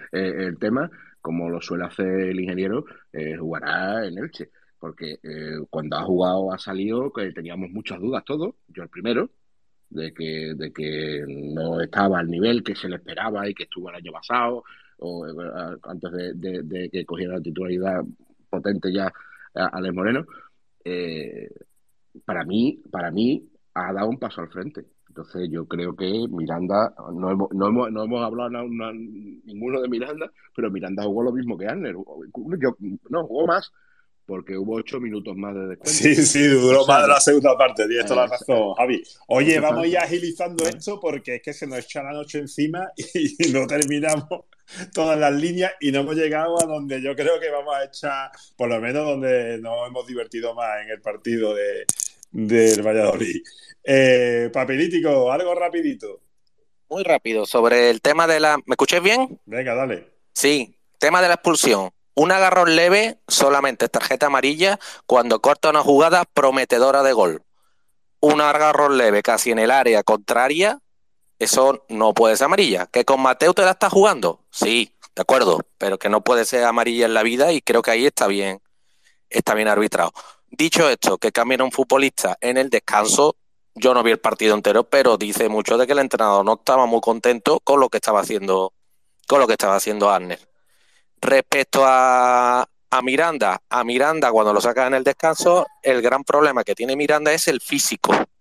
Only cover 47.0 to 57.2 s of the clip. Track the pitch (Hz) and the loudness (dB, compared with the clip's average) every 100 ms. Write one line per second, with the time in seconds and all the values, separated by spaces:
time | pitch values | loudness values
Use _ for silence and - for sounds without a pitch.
47 | 135 143 147 165 160 143 147 139 135 - | -6 -4 -2 -2 -2 -6 -6 -6 -8 -10
48 | 147 135 135 - _ - 120 113 117 143 | -8 -6 -8 -16 _ -6 -4 -4 -4 -4
49 | 151 135 131 127 117 117 113 117 123 127 | -2 -2 0 0 -2 -8 -8 -8 -8 -10
50 | 120 120 113 117 117 117 113 107 107 107 | -10 -10 -10 -8 -8 -6 -6 -6 -8 -10
51 | 107 104 120 117 107 104 104 101 - - | -10 -8 -4 -2 -2 -2 -4 -4 -6 -6
52 | - _ _ 113 107 117 113 107 107 110 | -8 _ _ -6 2 6 6 4 2 2
53 | 104 - 101 - - - - _ - 135 | 2 0 -4 -6 -12 -20 -20 _ 2 4
54 | 131 123 120 120 120 135 127 135 175 165 | 6 4 2 -2 -2 -4 -4 -2 -2 0
55 | 156 139 156 151 180 175 175 170 151 113 | 2 2 2 0 -2 -2 -2 -2 -4 -6
56 | 104 92 _ _ _ _ _ _ - 175 | -12 -18 _ _ _ _ _ _ -10 -4
57 | 180 143 | 0 0